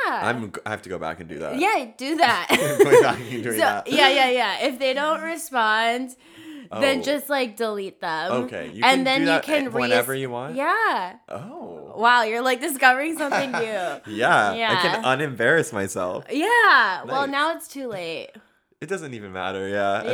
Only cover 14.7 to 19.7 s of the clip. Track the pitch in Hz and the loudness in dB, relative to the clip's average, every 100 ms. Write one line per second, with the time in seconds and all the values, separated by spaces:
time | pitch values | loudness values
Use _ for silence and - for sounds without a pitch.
14.7 | 190 175 202 220 131 151 113 117 160 143 | 2 0 0 0 0 -2 0 4 4 2
15.7 | 107 98 104 90 110 - 269 370 480 415 | -2 -4 -2 -4 -4 -6 -4 2 4 6
16.7 | 285 214 180 226 262 277 277 302 320 - | 6 4 0 -4 -4 -2 0 -2 -2 -10
17.7 | 277 254 196 170 156 - 214 - _ _ | -12 -8 -8 -6 -8 -10 -16 -20 _ _
18.7 | _ 156 190 151 117 101 92 92 95 98 | _ -8 -8 -6 -10 -10 -6 -4 -4 -4